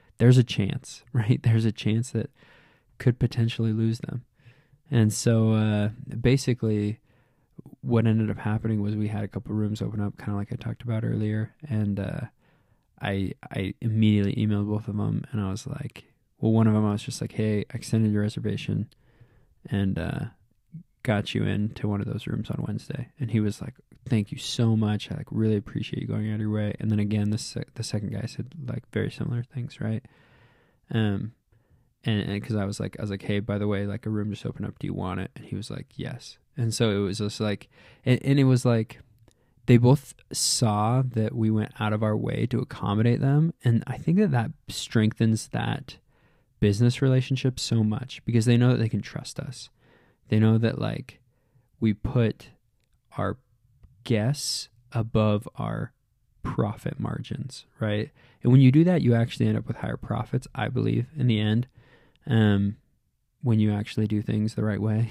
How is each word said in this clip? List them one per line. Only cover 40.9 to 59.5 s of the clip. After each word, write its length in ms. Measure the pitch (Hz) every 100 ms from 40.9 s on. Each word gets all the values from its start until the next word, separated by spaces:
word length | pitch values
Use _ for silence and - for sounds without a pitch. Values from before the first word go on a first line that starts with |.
| 127
that 340 | 131 120 107 123
we 140 | 110
went 220 | 110 104 -
out 140 | 107
of 100 | 107
our 120 | 110 107
way 300 | 113 - 113
to 120 | 117
accommodate 600 | - - 110 104 117 120
them. 340 | 135 143 165 -
And 200 | 127 113 -
I 100 | -
think 200 | - 180
that 120 | 214
that 200 | 131 113 - -
strengthens 800 | - - 117 107 - 113 113 -
that 480 | 113 113 113 - - _ _ _ _ _ _
business 420 | 107 101 120 123
relationship 580 | 135 131 127 131 135 127
so 240 | - 117
much 400 | 107 107 127 - -
because 200 | 117 113
they 120 | 120
know 140 | 120
that 60 | 113
they 120 | 113
can 120 | 104
trust 380 | - - - -
us. 300 | - 127 - _ _ _ _ _ _
They 100 | 107
know 180 | 110 113
that, 200 | 113 -
like, 400 | 107 113 127 - _ _ _ _ _ _
we 140 | 113
put 560 | 101 110 127 113 - - _ _ _ _ _ _ -
our 200 | 98 110 _ _ _ _ - _
guests 640 | - 113 110 147 - - - _ _
above 560 | 117 110 110 107 104 - -
our 380 | 107 55 - _ _ _ _ _
profit 560 | - - 110 107 - -
margins, 640 | 110 - - - - - - _
right? 320 | 107 104 - _ _ _
And 80 | -
when 100 | 127
you 100 | 131
do 120 | 139
that, 180 | 170 175
you 140 | - 117
actually 320 | 117 -
end 100 | 110